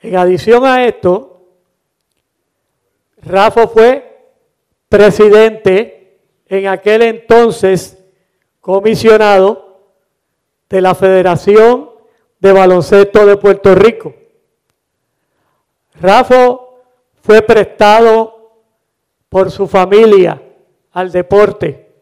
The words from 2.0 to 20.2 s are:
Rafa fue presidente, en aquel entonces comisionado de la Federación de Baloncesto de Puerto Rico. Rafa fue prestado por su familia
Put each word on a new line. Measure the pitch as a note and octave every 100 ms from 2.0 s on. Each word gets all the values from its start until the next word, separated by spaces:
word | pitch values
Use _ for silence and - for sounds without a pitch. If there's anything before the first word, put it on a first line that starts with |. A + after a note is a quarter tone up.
| _ _ _ _ _ _ _ _ _ _ _ _
Rafa | D#3 F#3+ G#3+ A3 A3+
fue | A3 A#3 C4 - _ _ _ _ _ _ _ _
presidente, | G3+ G#3 G#3 G#3+ G#3+ A3 G#3+ G3 F#3+ A#3 - _ _ _ _ _
en | G3 G3
aquel | F#3+ G#3 A3
entonces | A#3 A3+ _ A#3 A#3 F#3 F#3+ F#3 - _ _ _ _ _ _ _
comisionado | - G3 G#3 A3 A3 G#3+ G#3+ G3 F#3+ A3+ _ _ _ _ _ _ _ _ _ _ _
de | F#3+
la | F#3
Federación | F3+ F#3+ F#3 F3+ E3+ - G#3 A3+ B3 D4 _ _ _ _ _
de | F#3+
Baloncesto | F#3+ F#3 F3+ D#3+ G3+ G3+ G#3
de | G#3 G3+
Puerto | G3+ G3 G3
Rico. | F#3 A3 A3+ D#3 _ _ _ _ _ _ _ _ _ _ _ _ _ _ _ _ _ _ _
Rafa | F3 G#3+ B3 B3+ B3 B3 - _ _ _ _ _
fue | - G#3+
prestado | G#3+ A3+ G3 - G#3 G#3+ A#3 A3+ A3+ _ _ _ _ _ _ _ _ _ _
por | F#3 F#3+
su | - G3
familia | G3 F#3 G3+ A3+ G3+